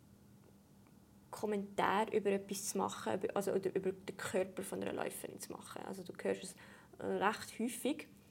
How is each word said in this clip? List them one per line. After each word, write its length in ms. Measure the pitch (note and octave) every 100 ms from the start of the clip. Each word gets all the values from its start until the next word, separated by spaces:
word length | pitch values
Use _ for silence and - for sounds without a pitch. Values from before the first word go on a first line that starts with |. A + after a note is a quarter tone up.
| - - - - - - - - - - - - -
Kommentare 880 | - G#3+ G#3 G3+ G3+ F#3 F#3+ A3 A3
über 140 | G3
etwas 380 | G3 G3 G3 -
zu 80 | G3
machen, 360 | G3 - A3+ G#3
über, 200 | G3+ G3+
also 180 | G3
oder 200 | G3 F#3+
über 180 | F#3 F#3+
den 240 | F#3+ - -
Körper 460 | - G3 F#3+ F#3+
von 180 | F#3+ F#3+
einer 120 | G3
Läuferin 460 | - - - - -
zu 120 | -
machen. 280 | - - - -
Also 160 | F#3+
du 100 | F3 -
hörst 220 | G3 F#3+
es 120 | F#3 - - - - -
recht 580 | G3 F#3+ F#3+ G#3+ - -
häufig. 480 | A#3+ - B3 D#4 - - -